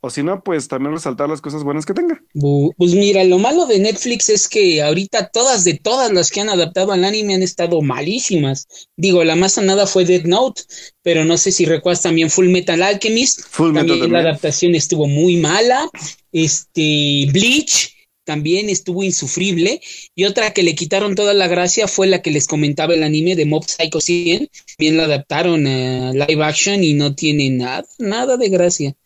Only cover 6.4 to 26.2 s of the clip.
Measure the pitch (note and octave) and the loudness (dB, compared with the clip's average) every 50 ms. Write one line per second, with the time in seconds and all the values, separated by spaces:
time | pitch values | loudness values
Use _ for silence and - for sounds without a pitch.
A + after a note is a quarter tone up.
6.4 | G3+ G#3+ G#3 F3+ E3+ D#3+ F3 F#3+ F#3+ G3 G3+ F#3 F3+ G3 G#3 A3 G#3+ G3+ G3 F#3 | -4 -2 0 0 0 0 0 -2 0 0 2 2 0 0 0 -2 -2 -2 0 0
7.4 | F#3 F3+ - - F3 E3+ E3+ E3 D3+ C#3 B2+ B2+ C#3+ D#3 G#3 B3+ - - G3+ E3+ | 0 -2 -2 -4 -2 0 0 0 0 0 -2 -2 -2 -4 -4 -4 -4 -2 0 0
8.4 | D3 C3+ C3+ C#3 - _ _ - - _ _ - D#3+ G3 F#3 F3+ E3 D#3+ D#3+ E3+ | 0 0 -2 -4 -8 _ _ -20 -20 _ _ -2 0 2 4 4 4 4 2 2
9.4 | F#3 F#3+ F#3 - G#3 F#3+ F#3+ G3 G3+ F#3+ - F#3+ F#3 F3 F3+ F3+ D#3+ E3+ F3+ G#3 | 2 2 2 0 2 2 2 2 2 2 2 2 2 4 2 2 2 2 2 2
10.4 | B3+ C4 - - - _ - - - - _ _ _ E3+ E3+ D#3+ D#3 D#3+ E3+ E3+ | 2 0 -2 -8 -18 _ -20 -20 -20 -20 _ _ _ 0 0 2 2 2 2 2
11.4 | - G3 F#3 - F3 D#3 E3 D3+ - F3+ F3 E3+ - F3 E3 E3 E3 D#3 C#3+ D#3 | 2 0 2 2 2 2 2 0 0 0 -2 0 0 0 2 2 2 2 2 4
12.4 | F#3 F3+ F3+ F3+ F3+ - E3+ E3 F3+ G3 G#3 G3 G3+ A3 A3 A3+ B3+ C4 - - | 4 4 4 2 2 0 0 2 2 2 0 0 -2 -2 0 0 0 0 -2 -4
13.4 | - - - - D#3 E3 D#3 D3+ C#3+ C3+ E3 C3+ E3 E3 E3+ F3 E3 E3 D3+ D3 | -6 -18 -4 0 0 2 2 2 2 2 0 0 2 2 2 2 2 0 -2 -2
14.4 | - D3+ D3 - - F3 F3 D#3+ C#3+ - F#3 D#3+ D3+ C#3+ C#3+ C#3+ D#3+ F3+ F3 F3 | -2 -4 -2 0 0 2 2 2 0 -2 -2 0 0 0 2 2 2 2 2 2
15.4 | D#3+ D3+ E3+ G3+ A3+ A#3+ B3 C4 D4+ E4+ _ - - D3 - _ _ _ - E3+ | 2 2 2 2 2 2 2 0 -2 -6 _ -14 -16 -16 -16 _ _ _ -4 -2
16.4 | D#3+ D3+ - - - _ _ - D#3 D3+ D3+ D3 D3 D3 C#3+ C#3+ C#3+ C#3 C#3 F#3 | 0 0 -2 -4 -6 _ _ -2 0 0 0 0 0 0 0 0 0 2 2 2
17.4 | G3 A#3 B3+ D4 D#4 - - - - - _ _ _ _ _ _ _ - D3+ D3+ | 2 2 2 0 0 0 -2 -2 -2 -4 _ _ _ _ _ _ _ -8 -6 -6
18.4 | D3+ D3+ E3+ G3 G#3 G#3+ G3 - - - F3+ F3 G3 F#3+ F3+ - - C3 - - | -2 -2 -2 -2 0 -2 -4 -4 -4 -6 -4 -4 -2 -2 -2 -4 -6 -6 -6 -4
19.4 | F3+ G3 F#3 E3+ E3 F#3+ B3+ E4+ - - - - - - _ - F#3 G3+ G3 - | -2 -2 0 0 0 0 -2 -4 -8 -16 -18 -18 -20 -20 _ -4 -2 -2 0 -2
20.4 | A3 G#3+ - - F#3 E3+ D#3+ D3+ E3+ D#3 - G3 G#3 G#3 G3 F#3 G#3 G3+ G3+ G3+ | -2 -2 0 0 0 0 0 -2 -6 -4 -2 -2 -2 -2 -2 -2 0 2 2 2
21.4 | F#3+ F3+ F3+ F3 F3+ F3 - - G#3+ G3 - - F#3+ F#3+ F#3+ F3+ - E3 D3+ D3 | 2 2 0 0 0 0 0 0 -2 -2 0 0 2 2 2 0 0 -2 -2 -2
22.4 | C#3+ - - D3+ D3+ D3 D3 C#3 D#3 D#3+ E3+ E3 D#3 D3+ D3+ D3+ D#3+ F3 F#3 E3 | -2 -2 -2 0 0 0 0 -2 0 0 0 0 2 0 0 0 0 0 0 0
23.4 | D3+ D3+ D3+ D#3 D3+ - - - E3 D#3+ D3+ E3 D3 - F3 F3 F3 E3+ E3+ G#3 | 0 0 0 -2 -2 -6 -6 -4 -6 -4 -2 -4 -2 0 0 0 0 0 0 -2
24.4 | D4 - _ - _ - - _ D#3 D#3 D#3 D#3+ D#3+ D#3 D3 C#3 C#3 _ D3+ D3 | -2 -6 _ -20 _ -20 -6 _ 0 2 2 2 2 0 -2 -2 -4 _ -4 -2
25.4 | E3+ F3+ E3+ D#3+ D3 C3+ C3+ C3 B2+ B2+ B2+ B2+ B2+ B2+ C3 C3+ | 0 0 0 0 0 0 0 -2 -2 -2 -4 -4 -4 -4 -2 -2